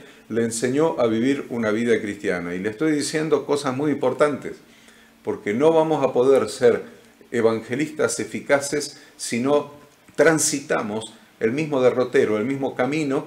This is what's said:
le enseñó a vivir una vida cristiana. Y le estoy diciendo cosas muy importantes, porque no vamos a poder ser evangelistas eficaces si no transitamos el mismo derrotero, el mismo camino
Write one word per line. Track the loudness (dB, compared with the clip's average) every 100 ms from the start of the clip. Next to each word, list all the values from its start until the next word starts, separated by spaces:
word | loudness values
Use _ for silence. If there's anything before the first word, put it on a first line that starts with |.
| -8 -20 -6
le | -2
enseñó | -2 -2 0 2 2 2
a | 2
vivir | 2 2 0 -2
una | -4 0
vida | 0 0 -2
cristiana. | -4 -4 -4 -4 -4
Y | -6
le | -6
estoy | -2 -2
diciendo | 0 -2 -4 0 0
cosas | 0 -2 -2 -2
muy | -2
importantes, | 0 -2 2 0 0 -8 -14 -18 -20 -20 -20 -20 _
porque | -8 -6 -4
no | 2 4
vamos | 4 2 2
a | 2
poder | 2 4 4 2
ser | 2 2 2 -2 -18 -20 _ -6
evangelistas | 0 2 0 -4 -4 -4 -2 -2 -2
eficaces | -6 -8 0 0 0 -4 -6 -12 -20 -14
si | -6 -2
no | 2 0 0 -10 -20 _ _ 2
transitamos | 4 4 2 -2 -2 -4 -2 -6 -8 -16 -20 _
el | -2
mismo | -2 -2 2
derrotero, | 2 2 2 2 2 2
el |
mismo | -2 -2 -4
camino | -2 -2 -2 -2 -2